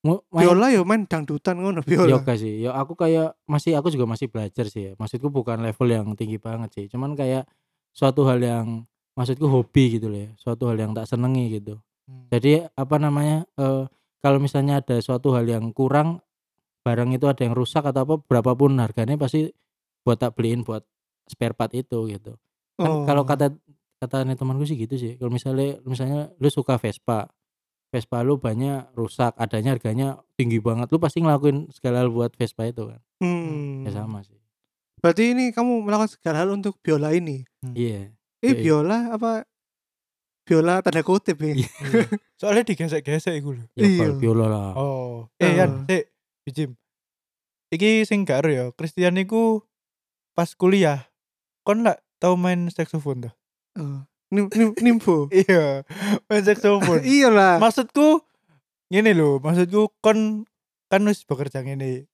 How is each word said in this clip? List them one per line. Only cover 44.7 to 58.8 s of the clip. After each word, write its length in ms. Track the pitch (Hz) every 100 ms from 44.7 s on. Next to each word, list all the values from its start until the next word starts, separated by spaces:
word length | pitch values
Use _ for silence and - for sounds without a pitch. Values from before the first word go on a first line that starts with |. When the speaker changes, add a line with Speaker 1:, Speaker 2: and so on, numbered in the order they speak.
Speaker 3:
Oh. 560 | 95 139 131 123 117 117 _
Eh, 80 |
Speaker 2:
Heeh. 120 | 180 175
Speaker 3:
Yan, 140 | 180 135
sik, 200 | 135 185 - _ _ _
Bijim. 280 | - 131 147 123 _ _ _ _ _ _ _ _ _
Iki 360 | 165 208 220
sing 200 | 214 208
gak 160 | 190 135
ero 100 | 156
ya, 140 | 135 123
Christian 460 | - 160 - 180 185
iku 460 | 190 220 226 220 _ _ _ _ _ _ _
pas 160 | - 170
kuliah, 560 | - 180 196 165 139 - _ _ _ _ _
kon 220 | - 214
lak 180 | 220 - _ _
tau 180 | 180
main 340 | 180 180 180 175
saxophone 600 | - 160 160 143 127 117
tuh? 60 | _ _ _ _
Speaker 2:
Heeh, 260 | - 143 139 135 _ _
nim-, 180 | 196 202
nim-, 260 | 214 220 214
nimfo. 480 | 233 233 214 160 143
Speaker 3:
<laughs> 140 | 190
Iya, 400 | 190 180 147 139 - 196 196 214 _
main 160 | 214
saksofon. 640 | 196 208 208 202 190 165 254
Speaker 2:
<laughs> 80 | 285
Iyalah. 400 | 262 214 190 170
Speaker 3:
Maksudku, 640 | 226 220 240 285 302 311 _ _ _ _ _ _